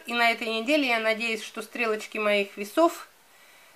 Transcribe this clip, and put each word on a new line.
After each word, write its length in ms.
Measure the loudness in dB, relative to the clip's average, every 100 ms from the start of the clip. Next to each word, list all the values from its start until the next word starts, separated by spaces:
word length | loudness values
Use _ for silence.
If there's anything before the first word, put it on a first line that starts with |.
| -2
и 80 |
на 160 | 0 2
этой 140 | 0 -2
неделе 440 | -2 2 2 2
я 100 | 2
надеюсь, 420 | 0 0 -2 -4
что 220 | -6 -10
стрелочки 560 | -10 -4 -2 -2 -4 -2
моих 360 | 2 2 0 -6
весов 520 | -2 4 4 2 -10 _ _ -20 -20 -20 -20